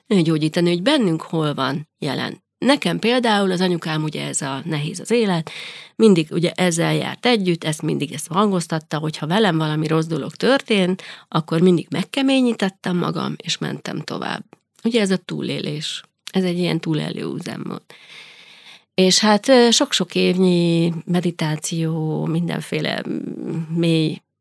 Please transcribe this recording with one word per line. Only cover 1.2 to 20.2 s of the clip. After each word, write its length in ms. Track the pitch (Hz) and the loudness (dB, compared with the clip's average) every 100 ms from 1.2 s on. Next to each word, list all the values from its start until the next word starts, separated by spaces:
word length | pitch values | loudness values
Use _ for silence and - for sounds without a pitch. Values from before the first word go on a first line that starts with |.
hol 320 | - 165 151 | -2 -2 -2
van 340 | 139 135 147 151 _ | 0 -2 -4 -8 _
jelen. 460 | 151 131 117 - _ _ | -6 -4 -6 -8 _ _
Nekem 400 | 240 277 180 170 | 0 2 0 0
például 520 | 220 254 240 202 196 | 0 2 2 2 2
az 100 | 180 | 2
anyukám, 420 | 185 170 165 156 | 0 0 -2 -2
ugye, 240 | 156 147 143 | -4 -4 -6
ez 140 | 143 | -6
a 180 | 143 135 | -6 -6
nehéz 360 | 160 151 151 180 | -6 -4 -4 -6
az 100 | - | -2
élet, 400 | 240 208 170 156 - - - - - | 0 2 0 -2 -10 -14 -16 -12 4
mindig 300 | 220 175 156 | 6 6 4
ugye 200 | 165 170 | 0 0
ezzel 440 | - 180 170 160 | 2 0 2 0
járt 320 | 156 - - 240 | 0 -4 -2 0
együtt, 380 | 233 180 170 | 2 2 0
ezt 180 | 156 151 | -2 -4
mindig 300 | 156 143 143 | -2 -4 -4
ezt 140 | 156 - | -8 -4
hangoztatta, 720 | 170 214 185 165 160 - 151 | 0 2 0 -2 -6 -4 -4
hogyha 280 | 156 151 151 | -4 -6 -2
velem 320 | 196 208 160 | 2 2 2
valami 280 | 156 151 156 | 0 -2 0
rossz 200 | 160 160 | 0 0
dolog 280 | 156 117 | -4 -6
történt, 680 | - - - - 208 180 185 - - - | -2 0 0 0 0 2 0 -6 -20 -4
akkor 320 | 160 - 165 | -4 0 4
mindig 260 | 185 175 - | 6 4 2
megkeményítettem 1080 | 156 196 277 269 269 247 - 190 - 190 180 | -4 -4 -2 2 2 2 0 -2 -4 -4 -2
magam, 380 | 160 175 - 151 | -2 -2 -6 -6
és 220 | 165 - | -8 -6
mentem 420 | 147 143 - - | -6 -8 -8 -10
tovább. 440 | - - - - - - _ _ | -8 -8 -4 -4 -6 -20 _ _
Ugye 160 | 226 233 | -2 0
ez 100 | 196 | 2
a 60 | 185 | 0
túlélés. 840 | - 156 127 143 151 147 - - - _ - | -2 -6 -6 -6 -6 -6 -8 -10 -14 _ -6
Ez 120 | 190 | -2
egy 140 | 185 175 | 0 0
ilyen 220 | 175 165 | 0 0
túlélő 440 | 165 151 - - | -2 -2 -4 -6
üzemmód. 580 | - 67 175 - - 50 - - - - - - - - - - _ - | -8 -8 -8 -10 -10 -12 -14 -20 -20 -20 -20 -20 -20 -20 -20 -20 _ 2
És 220 | 185 185 | 4 4
hát, 300 | 214 208 240 | 4 4 6
ö, 220 | 262 240 | 6 6
sok-sok 440 | 233 - - 175 | 4 0 -2 -2
évnyi 760 | 180 | 0